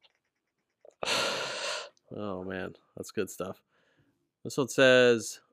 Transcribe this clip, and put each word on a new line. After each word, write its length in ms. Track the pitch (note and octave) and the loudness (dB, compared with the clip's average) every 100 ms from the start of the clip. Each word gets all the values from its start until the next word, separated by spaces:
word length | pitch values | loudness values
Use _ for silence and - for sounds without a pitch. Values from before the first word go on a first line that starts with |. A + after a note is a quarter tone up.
| _ _ _ _ _ _ _ _ - - - - - - - - - - - _ - G#2+ | _ _ _ _ _ _ _ _ -20 -8 -4 -2 -2 -4 -6 -8 -8 -8 -12 _ -16 -10
Oh, 280 | G#2 F#2 | -8 -8
man. 300 | F#2 F#2 F#2 - _ - | -8 -8 -10 -12 _ -16
That's 140 | F#2 | -10
good 200 | - F#2+ | -6 -6
stuff. 300 | - F2+ - _ _ _ _ _ _ _ _ | -6 -10 -12 _ _ _ _ _ _ _ _
This 120 | A#2 - | -10 -4
one 120 | B2+ | -2
says, 720 | - C3 B2+ B2 A#2 G#2 - _ | 4 6 8 6 4 0 -14 _